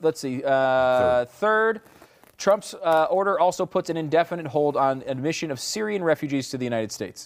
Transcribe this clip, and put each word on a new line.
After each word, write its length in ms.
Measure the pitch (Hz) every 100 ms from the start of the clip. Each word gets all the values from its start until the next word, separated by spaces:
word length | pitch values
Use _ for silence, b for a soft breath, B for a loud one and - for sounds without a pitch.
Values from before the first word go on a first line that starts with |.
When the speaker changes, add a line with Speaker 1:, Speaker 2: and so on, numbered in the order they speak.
Speaker 1:
let's 180 | 160 156
see. 220 | 139 127 131
Uh, 800 | 135 131 131 127 127 123 123 120
Speaker 2:
Third. 40 |
Speaker 1:
third, 520 | - 214 220 220 220 B B B B B -
Trump's, 380 | - 208 - -
uh, 320 | 170 160 156
order 300 | 185 196 185
also 260 | 180 175 175
puts 240 | 185 -
an 80 | 165
indefinite 480 | 156 156 165 175 151
hold 320 | 147 147 139
on 260 | 135 131 131
admission 420 | 131 143 160 160
of 100 | 131
Syrian 440 | - 214 214 202
refugees 460 | 170 151 147 139 123
to 100 | 131
the 60 | 123
United 260 | 117 107
States. 280 | - 95 -